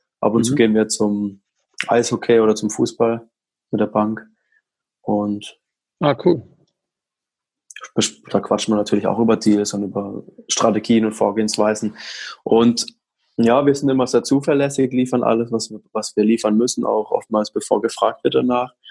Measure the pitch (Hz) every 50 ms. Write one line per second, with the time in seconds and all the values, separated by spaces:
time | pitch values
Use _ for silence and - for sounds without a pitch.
0 | _ _ _ - - 107 110 113 117 120 139 131 113 110 107 110 107 107 - -
1 | 107 107 104 101 104 101 98 - _ _ _ _ _ _ _ - - - 113 120
2 | 117 - 123 - - - 117 113 110 110 107 110 110 104 - - 113 110 - -
3 | 117 113 117 113 - _ _ _ _ _ _ _ _ - 110 104 107 104 - 110
4 | 107 107 110 - - _ _ _ _ _ _ _ _ _ _ _ _ _ _ _
5 | - 120 107 104 104 104 104 104 - - - _ _ _ _ _ _ _ _ -
6 | 170 147 143 - - 185 170 127 - - _ _ _ _ _ _ _ _ _ _
7 | _ _ _ _ _ _ _ _ _ _ _ _ _ - - - - - - -
8 | - - - _ - - - 98 98 - 104 101 - 110 110 104 104 - 110 101
9 | 98 98 98 110 117 113 110 104 - 107 104 104 104 - - 101 101 95 - 98
10 | 101 101 104 104 - - - - - - - - - 113 101 107 - - 117 110
11 | 110 107 107 - 110 104 98 110 107 107 - - 107 107 107 - 110 104 - -
12 | - - - - - - - - - - 110 113 120 120 117 - - - - _
13 | _ _ _ _ _ _ _ - 117 117 120 139 143 143 139 143 143 135 135 131
14 | 123 - - 156 - - 139 139 139 165 147 139 139 135 139 135 135 123 123 127
15 | 127 127 127 120 - 117 113 113 117 117 113 110 - - 110 104 _ _ - 107
16 | 107 - - 107 104 110 113 110 - 107 107 110 120 123 - 120 120 110 104 110
17 | 107 - - 104 - - 110 107 107 - - 107 - - 104 104 113 113 - -
18 | 98 113 117 - - 135 131 127 127 123 123 123 123 127 _ _ _ -